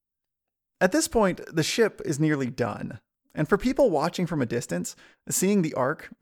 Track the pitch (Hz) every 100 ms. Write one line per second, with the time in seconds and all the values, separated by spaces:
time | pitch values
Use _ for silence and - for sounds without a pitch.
0 | _ _ _ _ _ _ _ - 185 302
1 | 320 240 196 - - 165 - - 214 -
2 | - 139 156 147 123 - 113 101 95 110
3 | _ _ _ 151 151 196 247 269 262 151
4 | 165 - 165 156 120 120 - 175 - -
5 | - _ - - 190 202 160 - 127 180
6 | - -